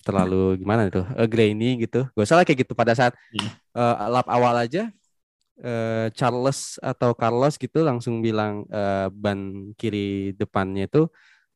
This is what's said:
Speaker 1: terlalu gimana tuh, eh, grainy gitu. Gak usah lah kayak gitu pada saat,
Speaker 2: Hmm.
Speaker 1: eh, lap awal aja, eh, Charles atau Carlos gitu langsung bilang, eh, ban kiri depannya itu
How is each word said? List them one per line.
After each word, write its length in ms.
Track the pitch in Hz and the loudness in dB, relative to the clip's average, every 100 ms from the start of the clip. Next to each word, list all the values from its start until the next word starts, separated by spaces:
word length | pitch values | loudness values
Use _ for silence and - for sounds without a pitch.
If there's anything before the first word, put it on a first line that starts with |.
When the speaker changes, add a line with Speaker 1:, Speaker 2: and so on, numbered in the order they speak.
| - | -2
Speaker 1:
terlalu 560 | 98 92 95 95 95 | 0 2 2 2 2
gimana 260 | 92 113 101 | 0 2 2
tuh, 120 | 92 92 127 | 0 -2 0
eh, 80 | 113 | 0
grainy 540 | 113 107 107 117 123 113 | 4 2 2 0 0 -2
gitu. 200 | 117 135 - | -2 -2 -2
Gak 100 | 104 | 2
usah 100 | 160 | 4
lah 40 | 180 | 4
kayak 200 | 139 131 | 2 0
gitu 60 | 120 | 0
pada 160 | 117 113 | 2 4
saat, 160 | 123 - _ | 2 0 _
Speaker 2:
Hmm. 200 | 107 107 - _ 120 | -12 -12 -12 _ -2
Speaker 1:
eh, 180 | 120 117 104 | 0 0 0
lap 140 | 123 - | -2 0
awal 240 | 120 123 120 120 | 2 2 2 0
aja, 240 | 156 226 - _ _ _ _ _ _ | -4 -6 -10 _ _ _ _ _ _
eh, 460 | 123 117 113 113 113 - | -6 -4 -2 -2 -4 0
Charles 600 | 127 123 131 139 - - | 0 2 0 -2 -6 -10
atau 300 | - 127 123 120 | -8 0 0 2
Carlos 360 | 113 120 139 147 | 0 2 2 0
gitu 200 | 131 156 160 | -4 0 0
langsung 340 | 120 123 117 113 | 0 -2 -2 0
bilang, 400 | 107 107 104 - | 0 -2 -4 -8
eh, 360 | 107 101 98 95 | -4 -2 -2 -2
ban 580 | 101 104 101 98 98 98 107 | -4 -4 -2 -6 -10 -14 -8
kiri 540 | 113 104 101 98 98 98 | -6 -4 -2 -2 -4 -6
depannya 500 | 104 - 95 98 98 | -6 -2 -4 -4 0
itu 180 | 147 160 - _ _ _ | 0 0 -2 _ _ _